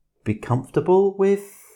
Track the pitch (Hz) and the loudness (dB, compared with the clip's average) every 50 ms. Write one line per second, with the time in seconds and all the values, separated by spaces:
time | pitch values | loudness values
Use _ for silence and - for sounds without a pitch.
0 | _ _ _ _ - - 107 - - - 123 131 131 - - - 147 180 180 190 | _ _ _ _ -6 -6 -6 -4 -4 -4 -4 -4 -4 -4 -4 -2 0 2 4 4
1 | 196 196 190 196 196 196 196 196 - - - - - - - | 2 2 0 0 0 0 0 0 -4 -10 -20 -20 -20 -20 -20